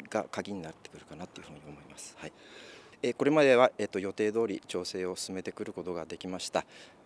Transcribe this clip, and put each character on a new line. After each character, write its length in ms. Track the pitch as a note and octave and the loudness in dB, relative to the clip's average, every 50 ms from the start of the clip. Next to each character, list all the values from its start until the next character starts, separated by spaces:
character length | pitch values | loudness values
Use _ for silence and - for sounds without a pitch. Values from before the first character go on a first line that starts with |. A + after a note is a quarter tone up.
| - - | -10 -4
が 180 | - G#2+ D#2 - | -4 -4 -4 -4
鍵 240 | - G#2+ F#2 G2 G2+ | -6 -8 -6 -6 -8
に 80 | F#2+ | -8
な 80 | E2 D#2 | -10 -12
っ 40 | - | -14
て 160 | - - - | -16 -18 -20
く 80 | - D2 | -20 -20
る 60 | - | -18
か 100 | - D2 | -18 -16
な 80 | D#2 F2+ | -14 -14
っ 40 | - | -14
て 120 | - - | -16 -18
い 40 | - | -18
う 20 | |
ふ 40 | - | -18
う 20 | D2+ | -18
に 60 | C#2+ - | -18 -18
思 60 | D2 | -18
い 20 | D2+ C#2+ C#2 B1+ | -18 -18 -18 -20
ま 80 | - - | -18 -18
す。 180 | - - - - | -18 -18 -16 -16
は 80 | D2+ D2+ | -16 -16
い。 40 | - - - - - - - - - - - - - - | -16 -18 -20 -20 -20 -20 -20 -20 -20 -20 -20 -20 -10 -4
え 100 | - B2 | -4 -2
ー、 40 | - | 0
こ 120 | - C3 | 2 4
れ 40 | C#3 | 6
ま 120 | D#3 D#3 C#3+ | 8 8 8
で 100 | C3+ B2+ | 10 10
は、 160 | A#2+ B2+ - - - | 8 8 6 4 0
え 60 | G#2 | -4
っ 40 | - | -4
と、 120 | - G2 | -2 -4
予 120 | F#2+ F#2+ | -4 -2
定 200 | - - G#2+ G#2+ | -2 0 0 2
通 160 | G#2 A2+ A#2 G#2 | 2 2 0 0
り 120 | F#2+ - - | -2 -6 -6
調 180 | - - F2+ F2+ | -6 -6 -6 -4
整 220 | - - F#2 F#2 | -4 -4 -4 -4
を 80 | F2+ F#2 | -4 -4
進 220 | - - - F#2 | -6 -8 -8 -8
め 80 | F#2 - | -8 -8
て 80 | G2 | -8
く 120 | - - G#2+ | -8 -8 -10
る 80 | A2 | -10
こ 120 | - F#2 D#2+ | -10 -8 -8
と 100 | F2+ F2 | -6 -6
が 100 | E2+ D#2+ | -6 -8
で 140 | E2 F2 - | -10 -12 -10
き 80 | - | -8
ま 140 | F#2 F#2 F2+ | -8 -8 -6
し 100 | - - | -4 -2
た。 140 | - F2 - - - - - - - - - | -2 -2 -4 -4 -10 -20 -20 -20 -20 -20 -18